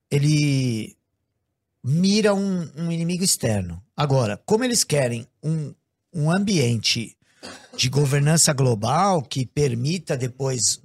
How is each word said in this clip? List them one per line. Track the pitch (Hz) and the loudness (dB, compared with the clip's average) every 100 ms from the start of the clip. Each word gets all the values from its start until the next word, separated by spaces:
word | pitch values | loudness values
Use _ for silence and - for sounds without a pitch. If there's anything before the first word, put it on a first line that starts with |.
| - | -4
ele | 143 147 151 147 135 127 110 - - _ _ _ _ _ _ _ _ | 0 2 2 2 2 0 -2 -6 -14 _ _ _ _ _ _ _ _
mira | 120 160 190 208 208 | -2 0 2 4 4
um, | 196 196 185 160 143 | 2 0 -4 -6 -6
um | 170 | -4
inimigo | 165 170 180 | -2 -2 -2
externo. | 185 - 117 104 87 85 - - | -2 0 0 -2 -4 -10 -12 -4
Agora, | 143 135 110 104 - | 0 2 0 -4 0
como | 220 | 0
eles | 254 240 | 2 0
querem | - 147 127 117 - _ | 0 0 0 -4 -10 _
um, | 151 160 143 - _ _ _ | -4 -4 -6 -12 _ _ _
um | 170 151 | -2 0
ambiente | 185 202 180 120 117 - 120 107 _ _ _ - - - - | 0 2 2 2 0 0 -4 -6 _ _ _ -20 -20 -16 -4
de | 131 | -2
governança | 135 143 143 143 165 - | 0 2 2 4 4 2
global | 135 127 107 110 156 196 175 | 2 2 2 0 2 2 0
que | 117 139 120 | -2 -6 -4
permita | 147 143 117 135 180 - 143 | 0 0 0 -2 -4 -4 -4
depois, | 127 - 135 127 - - | -4 -4 -4 -2 -2 -2